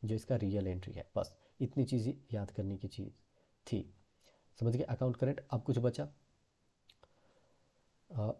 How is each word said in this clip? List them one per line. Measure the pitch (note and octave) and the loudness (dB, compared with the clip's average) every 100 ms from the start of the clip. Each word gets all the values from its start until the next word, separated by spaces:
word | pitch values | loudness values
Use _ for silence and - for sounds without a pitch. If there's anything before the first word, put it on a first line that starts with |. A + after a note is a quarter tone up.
जो | A2 A2 | -2 -2
इसका | - A#2+ | 0 0
रियल | G2 G2+ F#2+ | 2 2 0
एंट्री | F#2 - | -2 -6
है। | - - - | -10 -6 -4
बस | - - _ - | -4 -6 _ -4
इतनी | B2 C#3+ | -2 0
चीज़ | A#2+ B2 A#2 | 2 2 0
ही | C#3+ - | -4 -4
याद | A2 G2+ | -4 -4
करने | - G2 G2 | -2 -2 -2
की | G2 | -6
चीज़ | - G2+ - _ _ _ _ - | -8 -10 -12 _ _ _ _ -4
थी, | G#2+ - - _ _ - _ _ - | -2 -4 -14 _ _ -20 _ _ -2
समझ | A#2 B2 | 2 2
गए। | |
अकाउंट | - A#2+ B2+ - | 0 2 2 2
करेंट, | C3 C#3+ - | 0 0 -2
अब | A#2 | -2
कुछ | C#3 A#2+ | 2 4
बचा, | A#2+ C3 D3 - _ _ _ _ _ _ _ - - _ _ _ _ _ _ _ _ _ - | 4 2 -6 -8 _ _ _ _ _ _ _ -20 -20 _ _ _ _ _ _ _ _ _ -8
अ, | C3 G#2+ | -2 -2